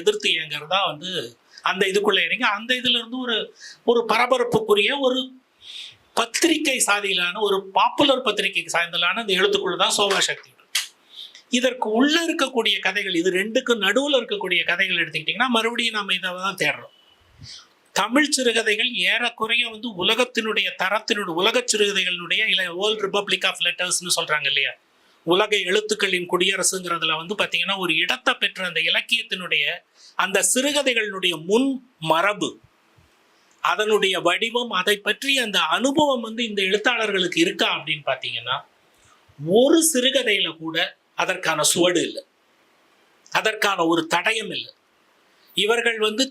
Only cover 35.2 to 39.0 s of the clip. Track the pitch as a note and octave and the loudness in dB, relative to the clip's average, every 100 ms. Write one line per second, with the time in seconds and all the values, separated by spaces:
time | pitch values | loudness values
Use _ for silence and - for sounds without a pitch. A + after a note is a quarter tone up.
35.2 | C4+ C#4 A3+ F#3+ D#3+ F3 B3+ C#4 D4 C4 | 0 0 0 0 2 2 2 4 4 2
36.2 | A3 A3+ A#3 G3+ F#3 G#3 B3+ A#3 G#3+ G3 | -2 -6 -4 -2 0 0 0 0 0 0
37.2 | F3+ D#3+ E3 - A3 F3 D3+ D3+ C#3+ C3 | 0 2 2 2 -2 -2 -4 -6 -4 -4
38.2 | - A#2 A#2+ C#3 - _ _ _ | -6 -8 -4 -6 -6 _ _ _